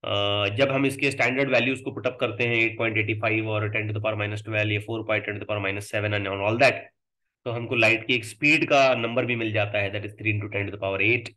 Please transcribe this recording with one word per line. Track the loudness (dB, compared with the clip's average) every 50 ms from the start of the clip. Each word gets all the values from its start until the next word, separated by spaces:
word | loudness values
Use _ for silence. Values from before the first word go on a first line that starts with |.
| -4
अ, | -2 -2 0 0 0 2 2 0 0 2
जब | 2 2 2
हम | 2 2 0
इसके | 0 0 0 -2 -2
स्टैंडर्ड | 0 2 0 0 2 0 0 2
वैल्यूज | 4 2 2 2 -2 -2
को | -6 -8
पुट | -10 -4 -4
अप | -4 -2 -2
करते | -4 -4 -2 -2 0
हैं, | 0 2
eight | 2 2 0 0 0 -2
point | 0 2 0 0
eighty | 0 -2 -2 0 0
five | 0 0 0
और | 0 -2 0 -2 0
ten | -2 -2 -2
to | -2 -4
the | -2 -2
power | -2 -2 0 -2
minus | -4 -4 -6 -6 -4
twelve, | -2 0 0 2
ये | 0 -2 -2 -4
four | -6 -6 -2 0
pi | -2 0
ten | 0 -4 -6
to | -6 -4
the | -4
power | -4 -2 -2
minus | -2 -2 -4 -8 -4 -4
seven | -2 -2 0 -2 -2
and | -2 -2 -2 0 0
all | 0 4 6
that, | 4 4 4 2 -8 -16 _ _ _ _ _ _ _ _ _ _ _
तो | -6
हमको | -6 -6 -4 -2 0
लाइट | 2 4 4 4 2 2
की | 0 -2
एक | -2 -2
स्पीड | -6 -10 _ 2 4 4 4 4
का | 4 4 6 6 6 4
नंबर | 2 0 -2 0 0 0
भी | 0 -2
मिल | -2 -2 -2 0
जाता | 0 -2 0 0 -2
है, | -2 -2 -4
that | -6 -8
is | -8 -12
three | -4 -2 0 0
into | 0 -2 -2 -4
ten | -4 -4
to | -4 -4
the | -4 -4
power | -2 0 2
eight। | 2 2 2 0 -2 -6 -16